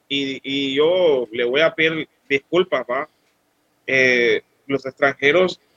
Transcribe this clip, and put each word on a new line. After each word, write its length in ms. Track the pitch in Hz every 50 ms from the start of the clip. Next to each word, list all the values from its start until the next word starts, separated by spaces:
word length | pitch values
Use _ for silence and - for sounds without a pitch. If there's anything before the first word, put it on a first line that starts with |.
| _ -
y, 280 | 139 139 139 135 135 135
y 320 | - 135 139 139 139 135 135
yo 540 | 143 151 165 180 185 180 160 143 127 120 -
le 140 | 110 123 120
voy 160 | 120 127 147
a 120 | 165 160
pedir 360 | - - 160 160 160 160 151 _ _ _ _ -
disculpas, 560 | 143 135 _ - 165 180 180 - 147 131 120 -
¿va? 180 | 123 135 151 - _ _ _ _ _ _ _ _ _ _ _ _ _ _ -
Eh, 560 | - 131 131 131 127 123 120 120 117 107 - _ _ _ _ _
los 180 | 139 139 127 -
extranjeros 760 | 131 - - 143 139 131 - 135 143 151 180 185 180 175 _ _ _ _